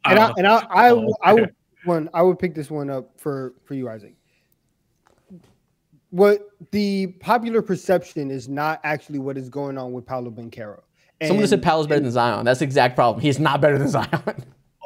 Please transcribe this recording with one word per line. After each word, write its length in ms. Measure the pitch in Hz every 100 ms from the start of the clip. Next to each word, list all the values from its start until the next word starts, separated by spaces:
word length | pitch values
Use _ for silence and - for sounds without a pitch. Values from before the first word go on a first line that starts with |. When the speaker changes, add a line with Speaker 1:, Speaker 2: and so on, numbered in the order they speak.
| -
Speaker 1:
and 120 | 202
I, 40 | 220
Speaker 2:
Paolo. 80 | 185
Speaker 1:
and 80 | 196
I, 80 | 226 -
I, 200 | 185 247
Speaker 2:
Oh, 240 | 240 220 -
Speaker 1:
I 100 | 180
would, 100 | 226
Speaker 2:
okay. 80 | 202 _ _ _
Speaker 1:
one, 240 | 175 165 160
I 100 | 170
would 160 | 185 180
pick 140 | 180 156
this 140 | 139
one 200 | 151 139
up 220 | 135 113 _
for, 340 | 151 135 127 -
for 100 | -
you, 140 | 135 123
Isaac. 260 | 110 104 _ _ _ _ _ _ _ _ _ _ _ _ 180 _ _ _ _ _ 151 _
What 380 | 180 202 202 - - -
the 360 | 208 202 196 190 -
popular 400 | 190 233 233 226
perception 680 | 214 180 - 175 - 156 139
is 180 | 135 120
not 320 | 139 151 156
actually 360 | 151 151 - 143
what 180 | 135 135
is 140 | 127
going 260 | 139 139 135
on 160 | 127
with 140 | 123 120
Paolo 240 | 131 123
Banchero. 500 | 113 117 120 104 98 _ _ _ -
Speaker 3:
Someone 180 | 156 202
just 80 | 202
said 60 | 196
Speaker 1:
And, 40 |
Speaker 3:
Paolo's 240 | 170 160 151
better 100 | 147
Speaker 1:
and 80 | 131
Speaker 3:
than 60 |
Zion. 320 | 120 120 104 120
That's 140 | 127
the 40 |
exact 320 | 147 135 127 127
problem. 240 | 120 110
He's 180 | 147 135
not 220 | 156 143
better 160 | 151 135
than 120 | 240
<laughs> 20 |
Zion. 180 | 127 - 165 - - - _ _ _